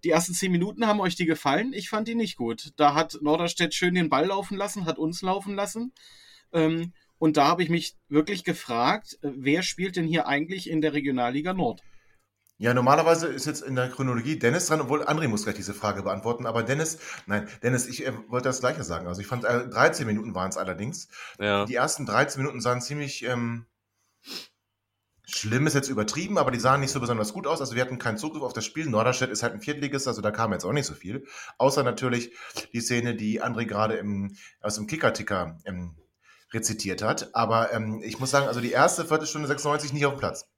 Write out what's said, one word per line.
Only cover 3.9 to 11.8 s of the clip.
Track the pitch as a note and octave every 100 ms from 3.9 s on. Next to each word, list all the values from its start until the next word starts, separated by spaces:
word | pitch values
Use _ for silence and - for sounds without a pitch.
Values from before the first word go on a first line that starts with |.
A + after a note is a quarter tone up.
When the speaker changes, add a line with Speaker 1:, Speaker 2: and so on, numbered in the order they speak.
Speaker 1:
den | F3+ D#3+
Ball | C3+ E3+
laufen | G3 F#3 G3
lassen, | G3+ G#3
hat | E3+ -
uns | D#3+ F3
laufen | F#3+ G3 F#3+
lassen. | G3+ G3+ A3 B3 _ - - - - _
Ähm, | E3+ D#3+ E3 E3+ - _ _
und | D#3+ D3+
da | C#3+
hab | F3
ich | E3+
mich | E3+ - - _
wirklich | C#3+ D#3 G3
gefragt, | F3+ E3+ - A#2 B2+ G#3 - -
äh, | D3
wer | C3 C3 D#3
spielt | F#3 - F#3 F#3
denn | E3
hier | E3 -
eigentlich | C#3+ E3 F#3+ F3+
in | D#3+
der | D3+
Regionalliga | D3 C#3+ B2+ B2 C3+ D#3+
Nord? | F#3+ C3+ G#2+